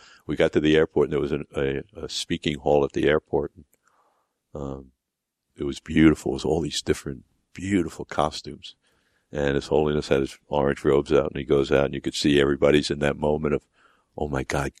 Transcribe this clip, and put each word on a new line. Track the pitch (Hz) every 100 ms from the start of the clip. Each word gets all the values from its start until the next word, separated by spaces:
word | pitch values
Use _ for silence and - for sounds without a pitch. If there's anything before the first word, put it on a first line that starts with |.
| - - -
we | 76
got | 82
to | -
the | 76 76
airport, | 80 - 71
and |
there | 73
was | 71
an, | 71 76 73
a, | 67 67 - 80
a | 76
speaking | - - 85 - 71
hall | 73 73 69
at |
the | - 71
airport. | 76 - 71 71 -
And, | - _ _ _ _ _ _ _ _
um, | 76 69 67 67 _ _ _ _ _ _ -
it |
was | 71 69
beautiful. | - 78 78 76 -
It | 67
was | -
all | 80
these | 73 -
different, | - 76 - 65 - _ _ -
beautiful | 95 101 80 - 73
costumes. | - 76 - - 71 - - _ _ _ _ _
And | 73 71 69
His | -
Holiness | 71 76 76 -
had | 69
his | 67 - -
orange | 73 69 69
robes | 76 71 73
out, | 71 73
and | 73
he | 69
goes | 71 69
out, | 69 69
and | 69
you |
could | -
see | - 78 71
everybody's | 69 69 71 73 69
in | 73
that | 71 73
moment | 76 76 76 71
of, | - _ _ _ _ -
"Oh | 76
my | 67
God, | 65 73 69 -